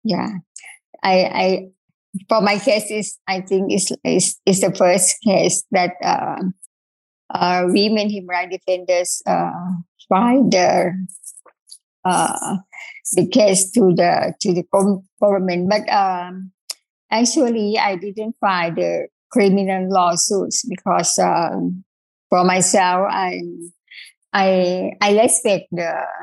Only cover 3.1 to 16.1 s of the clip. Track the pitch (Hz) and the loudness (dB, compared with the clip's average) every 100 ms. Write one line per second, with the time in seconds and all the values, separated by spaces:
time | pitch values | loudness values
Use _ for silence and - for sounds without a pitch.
3.1 | - - 190 190 190 190 196 - - - | -12 -8 -8 -2 -2 0 -2 -2 -4 -2
4.1 | 180 - - - 190 190 - 180 190 190 | 0 0 -2 0 2 0 2 2 4 0
5.1 | - 220 185 175 - - 185 180 - 175 | 0 0 2 2 -2 -2 -2 -2 -4 -2
6.1 | - - - 185 - - _ _ _ _ | -2 -2 -6 -6 -8 -20 _ _ _ _
7.1 | _ _ 185 180 180 180 196 208 214 208 | _ _ -2 0 0 2 2 2 0 0
8.1 | 208 180 180 180 185 - 180 180 180 175 | -4 -4 -6 -4 -8 -4 -4 0 0 0
9.1 | - - 175 175 - 180 180 - _ - | -6 -2 -2 -2 -6 -6 -8 -10 _ 0
10.1 | 185 240 262 196 185 180 180 180 185 185 | 2 4 4 4 4 2 2 0 -4 -8
11.1 | - - - - _ _ - _ _ 185 | -12 -20 -20 -20 _ _ -20 _ _ -2
12.1 | 170 165 - - 185 _ - - - - | 0 0 -4 -6 -6 _ -20 -20 -16 -2
13.1 | - 175 254 208 185 - 240 185 175 175 | 0 2 4 4 4 2 4 4 4 2
14.1 | 165 - - 190 175 170 196 196 190 _ | 2 -2 -4 -2 -2 0 2 2 0 _
15.1 | _ 208 196 185 175 180 208 - 208 190 | _ 2 2 0 -2 0 0 0 0 0